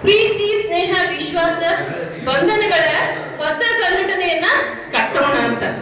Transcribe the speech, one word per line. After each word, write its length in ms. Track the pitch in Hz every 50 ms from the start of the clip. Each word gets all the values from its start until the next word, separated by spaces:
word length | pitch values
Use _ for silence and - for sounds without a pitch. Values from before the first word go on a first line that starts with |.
| -
ಪ್ರೀತಿ, 600 | 392 415 440 453 403 403 392 415 415 427 415 -
ಸ್ನೇಹ, 300 | - 339 349 381 359 370 359 359 370
ವಿಶ್ವಾಸ, 520 | 349 294 302 - - 339 330 339 330 339 339 339 339 339 - 370 339 - - - - - -
ಬಂಧನಗಳ 580 | 508 508 277 - 392 427 427 415 427 359 320 330 320 302 285 254 - - - - - - -
ಹೊಸ 220 | 294 - 311 - 480 466 466 440
ಸಂಘಟನೆಯನ್ನ 640 | 427 - 370 392 381 381 381 370 359 349 320 320 330 - - - - - - - - -
ಕಟ್ಟೋಣ 460 | - - - - - 277 277 285 - 247
ಅಂತ. 240 | 240 233 233 - - - - -